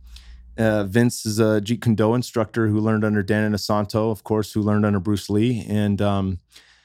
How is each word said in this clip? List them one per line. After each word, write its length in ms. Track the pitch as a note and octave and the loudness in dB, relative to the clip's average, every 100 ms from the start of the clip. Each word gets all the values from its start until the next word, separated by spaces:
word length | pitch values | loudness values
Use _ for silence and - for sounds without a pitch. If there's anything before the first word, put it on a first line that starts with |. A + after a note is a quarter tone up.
| - - - - - - | -20 -20 -20 -20 -12 -2
uh, 260 | A2 G#2+ | 2 2
Vince 420 | G2 A2 A#2+ - | 2 2 2 0
is 140 | A2+ G#2+ | -2 2
a 220 | A2 G#2+ | 2 2
Jeet 220 | G2+ A#2+ | 0 -2
Kune 120 | A#2+ | 0
Do 200 | G#2 A2 | 2 2
instructor 520 | B2 B2 A#2 G#2+ A#2 A2 | 0 -2 -4 -2 0 0
who 140 | G#2+ | 0
learned 240 | A2 A2 | 0 0
under 180 | G#2+ G#2+ | 0 0
Dan 300 | G2 G#2+ G#2+ | 0 0 0
Inosanto, 580 | G#2 - G#2 G2+ A2 A2+ | -2 0 -2 0 -2 -2
of 140 | G#2+ | -4
course, 280 | - G#2+ G#2 | -2 -2 -2
who 60 | A2 | -2
learned 240 | G#2 G#2 | 0 2
under 140 | G#2+ G2+ | 2 0
Bruce 320 | F2+ G2+ - | 0 -2 -2
Lee. 340 | G#2 A#2 A#2 - | 0 0 -2 -2
And, 340 | G#2 G#2 G2+ | -2 0 0
um, 360 | G2+ G2 F#2+ F2+ - - - _ | 0 0 -2 -6 -12 -20 -20 _